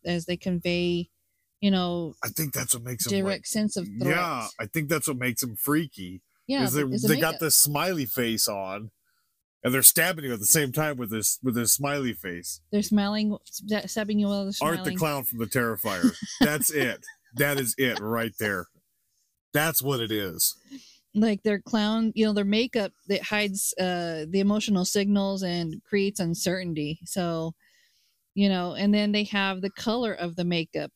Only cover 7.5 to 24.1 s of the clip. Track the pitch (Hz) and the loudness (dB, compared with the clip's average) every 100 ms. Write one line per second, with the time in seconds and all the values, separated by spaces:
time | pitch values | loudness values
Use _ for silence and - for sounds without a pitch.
7.5 | - 147 147 175 175 127 - 117 110 - | 4 4 2 0 0 -2 -2 0 0 0
8.5 | 101 95 101 110 - _ _ _ _ _ | -2 -4 -8 -10 -18 _ _ _ _ _
9.5 | _ 127 131 123 - 170 160 139 113 101 | _ 0 4 6 6 2 0 -4 -2 2
10.5 | 160 139 151 156 131 110 110 104 - 127 | 2 2 0 -2 -2 -4 -2 -2 0 0
11.5 | 120 113 - 139 143 127 101 95 87 - | 0 2 2 0 -2 -2 -4 -8 -8 -10
12.5 | - _ 208 202 208 202 214 214 208 - | -14 _ -2 2 2 2 -2 -2 -4 -10
13.5 | - 196 214 - 226 208 208 202 202 196 | -14 -4 -4 -4 -4 -2 0 0 -2 -4
14.5 | 202 156 170 185 180 156 143 120 117 113 | -2 -2 0 -2 -2 0 0 -4 -4 -2
15.5 | 127 117 107 110 92 214 - - - 185 | 0 0 -2 -4 2 0 0 -8 0 2
16.5 | 147 - 151 127 - - - _ 117 143 | 2 0 0 0 -2 -12 -20 _ 0 2
17.5 | 139 120 - 127 110 107 117 113 - 107 | 2 -2 0 0 0 -2 -2 -2 -2 -2
18.5 | 95 87 _ _ _ _ _ _ _ _ | -2 -4 _ _ _ _ _ _ _ _
19.5 | 147 160 - 131 131 110 107 95 82 - | 0 2 0 0 0 0 -2 -2 0 -2
20.5 | - _ 269 - - _ 208 220 202 220 | -2 _ -18 -18 -20 _ 2 2 2 0
21.5 | 202 - 220 208 226 226 214 214 208 196 | -2 0 0 2 2 0 2 2 2 2
22.5 | 214 254 233 196 - - 202 170 208 208 | 2 2 0 -2 -4 -2 -2 0 0 0
23.5 | 196 - - 185 175 170 | -2 -4 -2 0 0 -2